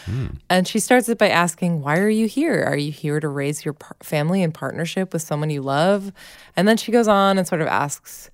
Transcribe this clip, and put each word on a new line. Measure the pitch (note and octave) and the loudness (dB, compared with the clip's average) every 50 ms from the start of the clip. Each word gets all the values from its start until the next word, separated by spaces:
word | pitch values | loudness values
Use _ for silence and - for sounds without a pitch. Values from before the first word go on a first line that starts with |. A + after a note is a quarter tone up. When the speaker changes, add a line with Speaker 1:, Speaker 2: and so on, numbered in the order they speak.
| - - | -10 -8
Speaker 1:
Hmm. | G#2+ C3 A2+ - B1+ - - - | -6 -6 -6 -6 -8 -10 -2 0
Speaker 2:
And | F3+ F#3 F3+ - | 2 2 2 2
she | - G#3+ | -2 -2
starts | - - B3+ B3+ - A#3 | 2 4 4 4 4 2
it | A#3 - | 0 2
by | G#3+ F3+ | 2 4
asking, | A#2 E3+ F3 E3+ - - F#3 F3 E3+ D3+ | 4 4 2 0 0 -2 -2 -2 -2 -2
"Why | C3+ C#3+ D3+ F3+ | -2 0 0 2
are | G3+ G#3+ | 2 2
you | A3 A3 A3+ G#3 | 2 2 0 0
here? | - C4 D#4 E4 A3 D3+ - | 0 0 0 0 0 0 0
Are | - C#3+ C#3+ | 0 -2 -2
you | C#3+ D3+ | -2 -4
here | C#3+ - - D3 D3 D3+ | -6 -6 -4 -2 -2 -2
to | D#3 D3 | -2 -2
raise | C#3 C#3+ C#3 C#3+ D3+ - - | -4 -4 -4 -4 -4 -4 -6
your | D#3 D3 | -8 -8
par-, | - - - - - | -8 -12 -20 -20 -20
family | - - - D3 D3 E3 F#3 G3 | -8 -4 -2 -2 0 0 0 0
in | F3+ D#3+ D#3+ | 0 0 -2
partnership | - - C3 - - E3+ D#3+ - F#3+ F#3+ F#3 - | -4 -6 -8 -6 -6 -6 -6 -4 -4 -4 -4 -6
with | E3 | -8
someone | - - D3+ D3 D#3 D#3 | -6 -4 -4 -4 -2 -2
you | D3 C#3 | -4 -4
love?" | C3 C#3 C#3 D3 E3 F#3+ G3+ G3+ G3 G3 - - - - - - - - _ | -4 -2 0 2 2 2 2 0 -2 -8 -14 -16 -20 -20 -20 -20 -20 -8 _
And | E3+ F#3 G#3+ | 2 4 4
then | A3+ A3 | 4 2
she | - A3+ | 2 0
goes | A3 A#3+ A3+ G#3+ | 2 2 4 4
on | G3+ G3 G3 G3 G3 F#3+ | 4 4 4 4 4 2
and | F3+ - | 0 0
sort | F3+ D#3 | -2 -2
of | D#3 - | -2 0
asks | F2+ G#2 C#3+ D3 - - - - - - - - | 0 0 -2 -2 -6 -10 -14 -18 -20 -20 -20 -20